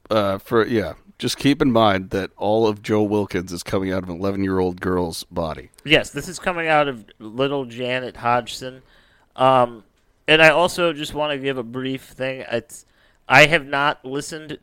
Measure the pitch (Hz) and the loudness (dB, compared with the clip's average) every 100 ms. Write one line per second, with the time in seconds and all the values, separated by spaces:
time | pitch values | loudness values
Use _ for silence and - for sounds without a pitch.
0 | - 107 98 95 - 117 104 113 82 - | -2 0 0 -4 0 2 2 0 -2 -8
1 | _ - 127 - 139 143 143 113 107 95 | _ -8 -6 0 0 2 2 4 4 2
2 | 92 98 92 - 101 110 110 104 - 107 | -2 -4 -6 -4 0 2 2 0 0 2
3 | 104 104 98 92 90 85 - 101 95 92 | 2 0 -2 -4 -6 -8 -4 -4 -2 -4
4 | 90 85 98 98 95 95 92 90 95 90 | -6 -6 -4 -2 -2 0 0 -2 -2 0
5 | 85 - - 90 80 71 65 _ 139 147 | -2 -6 -8 -6 -6 -8 -14 _ 0 0
6 | 104 143 160 156 190 170 160 151 143 117 | 0 -8 -12 -8 -6 -4 0 2 0 -4
7 | 104 _ 107 117 139 139 123 117 123 127 | -16 _ -12 -4 -2 -2 -6 -8 -6 -6
8 | 123 - 120 123 113 - 131 131 _ _ | -6 -6 0 0 -2 -10 -14 -16 _ _
9 | _ _ _ - 131 131 120 117 _ _ | _ _ _ 2 4 6 4 -2 _ _
10 | _ _ - 156 160 151 175 180 170 147 | _ _ 2 6 6 6 2 0 -2 -2
11 | 151 147 151 139 135 131 117 127 131 131 | -8 -6 -4 -4 -4 -4 -6 -8 -6 -8
12 | - - 131 131 - 117 - - _ _ | -10 -8 -8 -8 -6 -6 -6 -18 _ _
13 | _ _ - 131 147 160 135 139 147 - | _ _ 4 6 8 4 0 -2 0 -2
14 | 131 139 143 160 151 - | -6 -8 -8 -12 -12 -14